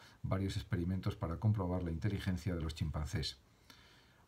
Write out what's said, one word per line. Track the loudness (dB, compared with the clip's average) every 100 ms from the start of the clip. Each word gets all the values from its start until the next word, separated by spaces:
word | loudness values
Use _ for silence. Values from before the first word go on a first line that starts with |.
| -10 -8
varios | 0 2 2 -2
experimentos | -2 0 2 0 0 -2
para | -2 2
comprobar | 2 4 2 0
la | 0
inteligencia | 0 0 0 0 0 0 0
de |
los | -2 -2
chimpancés. | -2 0 -2 -2 -4 -6 -16 -20 -20 -20 -20 -20 -20 -20